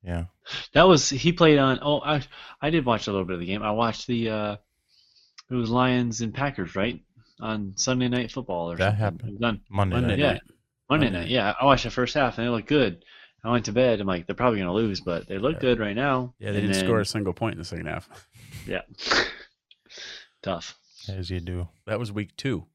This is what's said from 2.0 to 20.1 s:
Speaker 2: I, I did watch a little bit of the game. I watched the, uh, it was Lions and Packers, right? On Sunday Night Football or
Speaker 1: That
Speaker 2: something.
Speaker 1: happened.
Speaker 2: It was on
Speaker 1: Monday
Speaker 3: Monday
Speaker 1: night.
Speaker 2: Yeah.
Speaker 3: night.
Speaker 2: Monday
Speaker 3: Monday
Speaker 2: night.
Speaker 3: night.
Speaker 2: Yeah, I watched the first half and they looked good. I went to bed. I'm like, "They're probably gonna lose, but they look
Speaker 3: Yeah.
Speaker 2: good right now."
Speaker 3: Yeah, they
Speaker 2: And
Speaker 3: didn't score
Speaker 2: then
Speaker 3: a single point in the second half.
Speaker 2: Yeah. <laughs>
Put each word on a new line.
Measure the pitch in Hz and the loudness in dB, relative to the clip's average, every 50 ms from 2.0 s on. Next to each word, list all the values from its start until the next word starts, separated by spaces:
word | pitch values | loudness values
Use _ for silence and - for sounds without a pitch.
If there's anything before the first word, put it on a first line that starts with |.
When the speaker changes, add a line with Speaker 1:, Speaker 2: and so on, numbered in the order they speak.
Speaker 2:
I, | - 143 151 143 - - - - - - - _ | 0 0 -2 -2 -2 -6 -16 -20 -20 -20 -12 _
I | - 151 | -4 0
did | 165 165 131 | 0 2 2
watch | 123 113 104 - | 2 0 0 0
a | 107 | -2
little | 101 98 92 | -2 -2 -2
bit | 85 92 | -2 -4
of | 85 | -6
the | 87 | -4
game. | 87 98 104 104 | -4 -4 -4 -2
I | 107 | -2
watched | 107 110 117 117 - - - | 0 2 2 0 0 -4 -6
the, | - 120 117 113 110 | -4 -2 -2 -2 -2
uh, | 110 107 104 104 104 101 _ _ _ _ _ _ _ _ _ _ _ _ _ _ _ - _ _ | -2 -2 -4 -4 -6 -8 _ _ _ _ _ _ _ _ _ _ _ _ _ _ _ -20 _ _
it | 127 | -4
was | 123 117 110 | -2 -2 2
Lions | 117 123 127 127 127 123 123 120 110 110 | 2 2 4 4 2 2 0 -2 -2 -4
and | 117 110 104 | -6 -6 -4
Packers, | 120 139 143 135 - 92 82 - | -4 -4 -4 -4 -6 -8 -4 -2
right? | 95 101 120 98 - _ _ _ - _ _ _ _ | -2 -2 -2 -4 -8 _ _ _ -20 _ _ _ _
On | 117 110 110 107 104 98 98 | -6 -6 -4 -4 -6 -8 -6
Sunday | - - 131 127 127 123 | -4 -2 0 0 0 0
Night | 123 123 123 120 113 | 0 0 -2 -4 -4
Football | - 139 120 - 92 87 85 85 | -8 -10 -8 -6 -4 -4 -4 -4
or | 85 | -2
Speaker 1:
That | 87 95 101 | 2 2 2
Speaker 2:
something. | 107 104 | 2 2
Speaker 1:
happened. | 107 101 85 87 - 110 | 0 -2 -2 -4 -10 -10
Speaker 2:
It | 101 | -6
was | 104 117 | -2 -2
on | 120 107 - - _ | -2 -2 -2 -10 _
Speaker 1:
Monday | 98 101 101 95 87 | -2 0 0 2 2
Speaker 3:
Monday | 87 87 - | 2 2 2
Speaker 1:
night. | 101 95 | 2 2
Speaker 2:
Yeah. | 147 135 110 | 2 2 2
Speaker 3:
night. | - - _ _ _ _ _ _ _ _ - | 0 -6 _ _ _ _ _ _ _ _ 0
Speaker 2:
Monday | 139 156 143 | 2 2 4
Speaker 3:
Monday | 117 | 2
Speaker 2:
night. | 95 87 85 | 0 -2 -2
Speaker 3:
night. | 78 | 0
Speaker 2:
Yeah, | 123 127 101 104 104 - | 0 2 2 2 0 4
I | 127 | 6
watched | 143 135 117 - | 6 6 6 4
the | 117 | -4
first | - 127 123 120 - | -2 -2 -2 0 2
half | 151 135 120 - | 0 0 0 0
and | - 117 | -2 -2
they | 123 | -2
looked | 120 110 98 | -2 -2 0
good. | - 143 151 127 101 87 87 _ - - - - _ _ _ - | 2 4 4 4 2 0 -6 _ -20 -20 -20 -20 _ _ _ -4
I | 113 | 0
went | 120 120 113 | 0 0 0
to | 113 101 | 0 2
bed. | 123 127 127 113 101 | 4 4 4 4 2
I'm | 101 | 0
like, | 95 92 87 85 | -2 -2 -2 -4
"They're | - 98 | -6 -4
probably | - 120 123 113 101 | 2 2 2 2 2
gonna | 92 87 90 | 0 0 2
lose, | 107 117 107 95 90 | 2 2 0 -2 -4
but | - 92 85 82 - | -4 -4 -4 -4 -4
they | - 95 | -6 -6
look | 95 107 139 165 | -2 -2 -2 -2
Speaker 3:
Yeah. | - | 0
Speaker 2:
good | 135 127 123 110 | 2 2 2 2
right | 110 104 101 | 0 -2 -2
now." | 117 135 143 135 127 127 123 - _ | -2 0 0 0 -2 -2 -6 -12 _
Speaker 3:
Yeah, | 101 104 101 | -8 -4 -2
they | 104 | 0
Speaker 2:
And | 104 | 0
Speaker 3:
didn't | 101 98 95 | 2 2 2
score | 95 92 92 | 2 2 2
Speaker 2:
then | 110 | 2
Speaker 3:
a | 101 | 0
single | - - 110 101 95 90 | -2 -4 -2 -2 -2 -2
point | - 113 113 - | -2 -4 -4 -4
in | - | -6
the | 82 | -10
second | - 85 85 82 | -10 -10 -8 -8
half. | 78 80 85 - _ - - - _ _ - - - - - - | -6 -8 -8 -10 _ -20 -20 -20 _ _ -20 -20 -18 -18 -16 -10
Speaker 2:
Yeah. | 98 95 92 - _ - | -8 -8 -8 -8 _ -16
<laughs> | - - - - - - - - - - _ _ _ _ _ _ _ _ _ - - - - | -12 -4 0 0 0 0 -2 -6 -14 -20 _ _ _ _ _ _ _ _ _ -18 -18 -16 -16